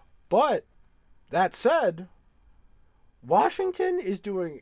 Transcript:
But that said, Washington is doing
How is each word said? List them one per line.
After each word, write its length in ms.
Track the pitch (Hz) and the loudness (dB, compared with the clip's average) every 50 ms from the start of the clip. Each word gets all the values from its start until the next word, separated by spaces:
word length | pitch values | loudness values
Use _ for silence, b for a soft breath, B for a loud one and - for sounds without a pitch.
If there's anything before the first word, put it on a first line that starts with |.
| b b b _ _ _ | b b b _ _ _
But 360 | 170 214 294 294 214 - - _ _ _ _ _ _ _ _ _ - _ _ _ | 2 2 4 4 2 -2 -4 _ _ _ _ _ _ _ _ _ -20 _ _ _
that 260 | - 170 185 175 - | 0 0 0 0 0
said, 540 | - - 254 320 330 262 185 175 160 185 - - _ _ _ _ _ _ _ _ _ _ _ _ _ _ _ _ _ _ _ _ _ - | 0 2 4 4 4 2 0 -2 -4 -12 -18 -20 _ _ _ _ _ _ _ _ _ _ _ _ _ _ _ _ _ _ _ _ _ -4
Washington 760 | 123 160 196 - 359 - - 381 381 370 - 370 370 359 349 | 0 2 2 2 2 -2 -2 -4 -4 -2 -2 -2 -2 -2 -4
is 200 | 226 185 202 190 | -4 -6 -6 -6
doing 420 | - 202 196 185 175 165 147 127 | -6 -6 -6 -4 -6 -6 -8 -12